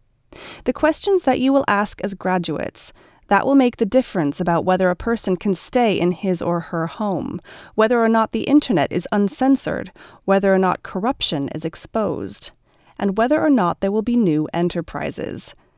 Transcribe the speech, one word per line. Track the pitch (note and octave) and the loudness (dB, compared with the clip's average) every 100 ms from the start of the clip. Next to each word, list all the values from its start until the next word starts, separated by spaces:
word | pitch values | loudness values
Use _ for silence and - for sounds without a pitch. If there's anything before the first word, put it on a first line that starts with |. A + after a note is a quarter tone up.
| _ _ _ - - - - | _ _ _ -20 -20 -8 -6
The | |
questions | - D#4 D#4 G#4 F#4+ | 0 0 0 0 2
that | - B3+ | 2 2
you | C4 | 2
will | C4+ - | 2 2
ask | G3+ G#3 - | 0 -2 -4
as | G3+ | -6
graduates, | G3 F#3+ F#3 E3+ C#3+ - - - - - _ _ | -4 -2 -2 -2 -4 -6 -8 -12 -14 -20 _ _
that | G3+ - | 2 4
will | C#4 | 4
make | B3 - | 4 2
the | G3+ | 2
difference | C4 - F#3+ C#3+ - | 2 0 -2 -2 -2
about | F3+ E3+ - | 0 0 2
whether | F#3 F#3 | 2 2
a | F3+ | 0
person | A#3 A#3 - F3+ | -2 -2 0 -2
can | G#3+ F#3 | 0 -2
stay | - B3 A#3 F3+ | 0 2 2 2
in | F3 | 0
his | F3 F#3+ F3 | 0 -2 -2
or | - E3+ | -2 -4
her | - E3+ D#3+ | -4 -6 -6
home, | - G#3+ E3+ - F3+ - - - | -4 -4 -4 -6 -10 -14 -20 -8
whether | - A3 A#3+ | 0 2 4
or | A3+ | 4
not | A3+ A3 | 2 2
the | A3+ | -2
internet | - - - F3+ C3+ | 2 2 2 0 0
is | - - | -2 -2
uncensored, | G#3 G3+ - C4 C4+ - - F#3 - - - - | -2 0 0 2 2 0 -6 -8 -16 -20 -12 0
whether | G3 G3 | 2 4
or | F#3+ | 2
not | F#3 - | 2 -2
corruption | - F#3+ A3 C#4 - D3+ C#3 | -6 -6 -4 -4 -4 -4 -4
is | D3+ E3 | -6 -8
exposed, | - - A3+ G3+ C#3+ G2 G#3 - - _ _ _ - | -8 -6 -4 -2 -4 -8 -10 -12 -16 _ _ _ -4
and | G3+ G3 | -2 0
whether | B3 D#4 | 2 2
or | D#4 | 4
not | B3+ F3 - | 4 2 0
there | G3 | -2
will | G#3+ | -2
be | A3 A#3+ | 0 2
new | G3 D3+ D3+ | 2 2 0
enterprises. | E3+ F3 F3 E3 D3 D3+ - - - - - _ | 0 -2 -2 -6 -6 -6 -6 -8 -8 -12 -14 _